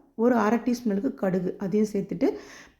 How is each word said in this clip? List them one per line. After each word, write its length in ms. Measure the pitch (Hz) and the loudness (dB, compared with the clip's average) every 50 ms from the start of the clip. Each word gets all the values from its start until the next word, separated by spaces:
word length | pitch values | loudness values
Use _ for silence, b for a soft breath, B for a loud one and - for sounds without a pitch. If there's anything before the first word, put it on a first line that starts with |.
| - _ _ | -20 _ _
ஒரு 200 | - 220 247 254 | 0 2 4 4
அரை 240 | 233 208 208 226 220 | 4 4 4 2 2
டீஸ்பூன் 320 | - 254 240 233 - 220 | 2 0 -2 0 0 -2
அளவுக்கு 240 | 196 196 196 269 - | -2 0 -2 -2 -4
கடுகு 400 | - - 190 175 190 175 180 - - | -2 -2 0 0 0 0 -2 -4 -4
அதையும் 300 | 208 190 208 208 214 208 - | -4 -2 0 2 0 0 0
சேர்த்துட்டு 360 | 196 190 - - 175 269 381 427 B B B B B B B B B | -4 -4 -4 -4 0 0 0 0 B B B B B B B B B